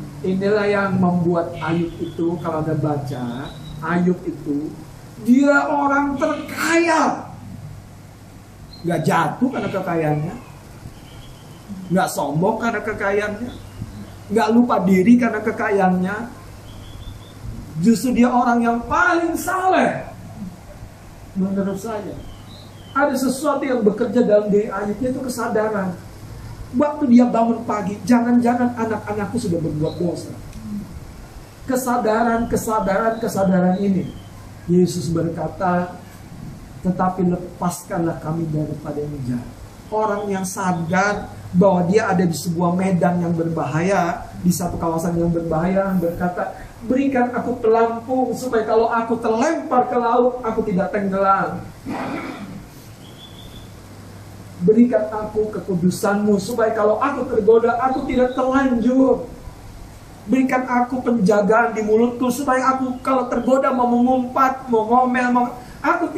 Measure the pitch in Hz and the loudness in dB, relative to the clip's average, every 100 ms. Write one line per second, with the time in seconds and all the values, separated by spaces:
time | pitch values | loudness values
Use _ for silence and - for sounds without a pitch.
0 | - - 185 190 196 208 202 202 196 185 | -14 -6 -2 0 2 2 2 2 2 2
1 | 180 175 170 170 160 - 160 170 170 - | 2 4 2 2 0 -4 -2 -2 -2 -4
2 | 170 - 170 170 160 156 156 143 151 143 | -8 -2 -2 -2 -4 -2 -2 0 0 -2
3 | 131 127 123 120 151 - - - 160 175 | -4 -6 -6 -6 -10 -12 -14 -10 -2 0
4 | 180 180 170 147 151 143 160 - - - | 2 0 -4 -8 -4 -4 -4 -10 -16 -18
5 | - - 220 262 285 285 - 294 277 277 | -18 -4 4 6 8 6 4 2 2 2
6 | 277 262 311 302 - - 320 330 339 320 | 2 0 0 -2 -6 -4 2 4 4 4
7 | 247 - - - - - - - - - | 2 0 -8 -14 -16 -14 -14 -16 -18 -20
8 | - - - - - - - - 170 165 | -20 -20 -20 -20 -20 -20 -20 -8 -4 0
9 | - 175 156 - 262 - 196 190 180 170 | 2 2 2 0 -2 0 -4 -4 -2 0
10 | 151 151 160 - - - - - - - | 0 0 -2 -8 -14 -20 -20 -18 -18 -18
11 | - - - - - - - 92 92 180 | -18 -18 -18 -18 -20 -20 -14 -14 -2 0
12 | 165 - 147 151 190 233 233 214 214 202 | 0 -2 -2 0 0 0 -2 -2 -4 -4
13 | 202 202 208 202 247 - - - - - | 0 0 -2 -4 -10 -12 -14 -14 -12 -12
14 | - - - 202 220 233 240 220 185 185 | -16 -16 -2 2 4 6 6 4 4 6
15 | 185 240 240 214 233 208 226 196 185 180 | 8 6 6 0 -2 -2 0 4 4 4
16 | 185 214 240 - - - - - - - | 0 -4 -8 -12 -18 -18 -16 -16 -14 -14
17 | - - - - - - - 156 196 226 | -14 -14 -16 -14 -12 -10 -10 0 4 4
18 | 254 214 247 240 247 240 233 240 - - | 2 4 4 4 4 4 2 0 0 2
19 | 359 339 330 - - 370 370 320 226 - | 2 2 0 -2 -2 0 2 4 2 0
20 | - - - - - - - - - - | -8 -14 -16 -12 -12 -14 -18 -18 -18 -18
21 | - - - 190 196 196 190 180 226 214 | -20 -20 -10 -4 -2 0 -2 -4 -6 -6
22 | 175 135 - - - - - - - - | -8 -10 -12 -14 -16 -18 -18 -20 -6 2
23 | 285 254 262 - 302 277 277 247 208 196 | 2 2 0 0 0 0 0 4 4 4
24 | 240 247 202 208 208 202 226 196 208 208 | 2 4 6 4 6 2 2 -2 -4 -2
25 | 254 262 262 233 226 214 214 208 185 175 | -4 -4 -4 -4 -2 0 0 -2 -4 -6
26 | - - - - - - - 247 294 302 | -12 -16 -16 -14 -14 -14 -4 0 0 2
27 | 277 240 247 226 233 233 - 208 185 208 | 6 8 8 4 2 0 -2 -4 -4 -4
28 | - 247 240 240 233 247 240 233 220 208 | 2 4 6 4 4 2 0 0 -2 -2
29 | - 208 202 - 196 165 151 151 160 - | -4 -4 -4 -2 -2 -2 -2 -2 -2 -2
30 | 175 151 - 117 - - 107 104 - - | -2 -4 -8 -12 -14 -14 -10 -10 -10 -14
31 | - - - - - - - 254 247 240 | -16 -16 -18 -18 -18 -12 -4 -2 0 0
32 | 214 220 233 233 240 220 226 220 196 196 | 2 2 2 2 0 -2 0 0 0 0
33 | - - - 196 190 185 180 185 202 185 | 0 -2 -2 0 2 4 4 2 2 0
34 | 139 - - - - - - 180 175 175 | -2 -8 -16 -18 -18 -12 0 4 4 2
35 | 165 165 165 165 160 - 190 180 175 - | -2 -2 -2 -2 -6 -2 0 0 -2 -8
36 | - - - - - - - - 185 180 | -16 -18 -18 -16 -14 -14 -16 -4 -2 0
37 | 185 185 175 175 - - 175 - - 185 | 0 2 0 0 -4 -6 -4 -4 -6 -2
38 | 165 - 156 165 160 151 147 147 156 147 | -2 -4 -4 -4 -2 -2 -4 -6 -8 -6
39 | 147 147 123 123 - - - - - 214 | -6 -6 -4 -4 -6 -14 -18 -18 -6 0
40 | 214 202 202 190 185 208 190 170 165 185 | 0 0 -2 -2 -4 -2 -2 -2 0 2
41 | 202 196 - - - 180 175 180 170 214 | 2 0 -6 -12 -2 4 6 6 4 2
42 | 214 180 180 156 180 165 175 180 190 175 | 4 2 2 0 -2 0 0 2 2 2
43 | 180 175 170 165 165 160 143 151 180 196 | 4 2 0 0 0 -2 -2 0 2 2
44 | 170 - - - 180 170 175 - 175 165 | 2 -2 -8 -2 0 2 -2 -2 -2 0
45 | 180 170 170 170 165 160 180 190 196 185 | 0 0 2 0 0 0 2 2 2 2
46 | 170 170 180 190 - - - - 233 254 | 0 0 -2 -2 -6 -8 -16 -10 0 2
47 | 277 247 247 240 240 247 220 226 226 226 | 2 2 2 0 -4 0 4 4 4 0
48 | - 254 254 - - 226 220 220 226 233 | -2 0 0 -2 -2 0 2 2 4 2
49 | 233 240 220 226 302 311 - 254 247 247 | 0 0 0 2 2 0 0 2 2 2
50 | 233 254 247 - 226 226 214 185 180 208 | 2 4 2 0 -2 -2 0 0 0 0
51 | 196 190 196 196 170 147 - - - - | -2 2 2 2 0 -6 -12 -14 -10 -8
52 | - - - - - - - - - - | -8 -8 -8 -10 -12 -14 -16 -18 -20 -20
53 | - - - - - - - - - - | -20 -20 -20 -20 -18 -18 -18 -18 -20 -18
54 | - - - - - - 175 233 247 220 | -18 -18 -18 -18 -18 0 4 6 6 4
55 | 214 214 214 214 214 196 175 175 180 - | 0 -4 -4 -2 -2 -4 -4 0 0 0
56 | 202 202 208 196 233 233 220 220 208 220 | 0 0 2 2 0 0 0 4 2 4
57 | 285 269 - 233 196 226 240 - 262 269 | 0 -2 -2 2 6 6 4 2 0 0
58 | - 247 254 262 254 262 262 233 226 262 | 0 2 2 2 2 2 2 2 4 4
59 | 262 - - - - - - - - - | 4 4 -2 -14 -16 -16 -18 -18 -18 -18
60 | - - - 262 262 254 254 247 240 262 | -20 -16 0 2 2 0 0 0 0 -2
61 | 247 233 190 208 202 220 233 208 208 220 | 0 2 2 2 4 4 2 0 2 4
62 | 240 - 247 285 269 254 262 262 254 240 | 4 2 -2 0 0 2 2 0 -2 -4
63 | 269 262 247 240 220 269 285 247 240 240 | -2 0 0 -2 2 4 4 2 2 4
64 | 247 262 247 - 262 254 247 226 214 247 | 4 2 0 2 2 0 0 0 4 4
65 | 254 247 247 247 240 - - - 285 349 | 4 2 2 2 0 -2 -14 -4 0 2
66 | 320 | 0